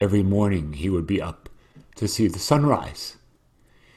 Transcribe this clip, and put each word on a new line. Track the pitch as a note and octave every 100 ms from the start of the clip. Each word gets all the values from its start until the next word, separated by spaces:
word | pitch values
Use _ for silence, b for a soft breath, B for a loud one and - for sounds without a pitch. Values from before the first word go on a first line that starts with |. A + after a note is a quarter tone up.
every | G2+ G2+
morning | F#2+ G2+ G2+ F#2 D2+
he | D2 F#2
would | F2+ D#2
be | F#2+
up | D#2+ - - - b b b -
to | G#2
see | - G#2
the | F#2+
sunrise. | - D3 D3 A2 C#2+ - - - _ _ _ _ b b b